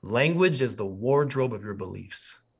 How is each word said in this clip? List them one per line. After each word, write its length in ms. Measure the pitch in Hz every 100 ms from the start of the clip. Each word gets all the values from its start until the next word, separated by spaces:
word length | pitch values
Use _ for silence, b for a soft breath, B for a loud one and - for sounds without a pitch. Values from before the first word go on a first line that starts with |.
Language 580 | 92 117 147 170 185 139
is 160 | 127 107
the 100 | 101
wardrobe 640 | 95 117 143 143 135 127
of 120 | 107
your 100 | 104
beliefs. 640 | 101 95 98 95 - - - _ _